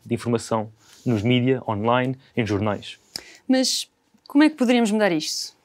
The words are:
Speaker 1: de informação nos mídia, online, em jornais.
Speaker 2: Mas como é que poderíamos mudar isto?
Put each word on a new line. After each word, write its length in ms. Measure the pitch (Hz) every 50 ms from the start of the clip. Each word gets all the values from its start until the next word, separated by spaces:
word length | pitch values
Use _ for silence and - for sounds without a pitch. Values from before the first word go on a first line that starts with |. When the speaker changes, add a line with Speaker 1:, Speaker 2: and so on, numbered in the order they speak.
| -
Speaker 1:
de 100 | 113 117
informação 560 | 113 - 120 120 110 - - 117 110 107 110 - _ _ - - - -
nos 160 | 127 117 104 101
mídia, 400 | 120 127 123 120 131 131 120 -
online, 480 | - 107 101 107 117 123 127 127 131 131 131 _ _ _
em 80 | 123 117
jornais. 540 | 98 104 95 107 107 98 101 - - - - _ _ - - - - - - _ -
Speaker 2:
Mas 400 | 254 262 262 254 - - - - _ _ _ _ _ _ _ -
como 160 | - 285 311
é 60 | 302
que 60 | 311
poderíamos 340 | - 254 226 247 240 233 202
mudar 220 | 208 214 214 190 170
isto? 420 | 156 - - - - - - - _ _